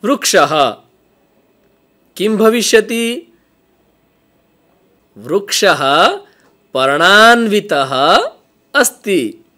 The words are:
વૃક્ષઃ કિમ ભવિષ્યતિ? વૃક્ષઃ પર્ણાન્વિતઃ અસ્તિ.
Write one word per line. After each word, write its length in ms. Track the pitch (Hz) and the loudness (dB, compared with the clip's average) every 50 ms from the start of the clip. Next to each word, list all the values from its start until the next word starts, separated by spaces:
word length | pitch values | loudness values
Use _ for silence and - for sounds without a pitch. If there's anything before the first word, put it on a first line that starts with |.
| - | -2
વૃક્ષઃ 500 | 214 285 - - - - 190 147 139 156 151 139 120 104 - _ _ _ _ _ _ _ _ _ _ _ _ _ _ _ _ _ _ _ _ _ _ _ _ _ _ _ | -2 -4 -2 -2 0 2 2 2 2 2 0 0 0 -2 -8 _ _ _ _ _ _ _ _ _ _ _ _ _ _ _ _ _ _ _ _ _ _ _ _ _ _ _
કિમ 220 | - 180 214 220 | -6 -4 -2 0
ભવિષ્યતિ? 880 | 196 220 220 220 240 196 - - 220 214 220 233 233 233 233 240 339 339 _ _ _ _ _ _ _ _ _ _ _ _ _ _ _ _ _ _ _ _ _ _ _ _ _ _ _ _ _ _ _ _ _ _ _ _ _ _ | 2 2 2 2 0 -2 2 0 0 0 0 -6 -6 -4 -6 -6 -8 -12 _ _ _ _ _ _ _ _ _ _ _ _ _ _ _ _ _ _ _ _ _ _ _ _ _ _ _ _ _ _ _ _ _ _ _ _ _ _
વૃક્ષઃ 640 | 104 104 123 156 202 202 - - - - 190 160 139 147 135 139 156 180 240 392 403 - _ _ _ _ _ _ _ _ _ | -20 -10 -6 -6 -6 -6 -6 -6 -2 0 0 0 0 -2 -2 0 2 0 0 -2 -4 -12 _ _ _ _ _ _ _ _ _
પર્ણાન્વિતઃ 1000 | _ 131 131 135 139 151 165 180 196 208 220 233 240 233 233 220 196 208 196 - 165 143 135 131 139 127 139 156 190 247 440 622 - _ _ _ _ _ _ _ _ | _ -2 -2 -2 0 2 2 4 6 6 6 6 4 4 0 0 -2 -2 -2 -2 -4 -2 -2 -2 -2 -2 0 2 2 0 0 -4 -10 _ _ _ _ _ _ _ _
અસ્તિ. 640 | 285 262 - - - _ 214 196 165 123 104 - - _ _ _ | -2 -2 -2 -4 -8 _ -4 -4 -2 -4 -6 -10 -14 _ _ _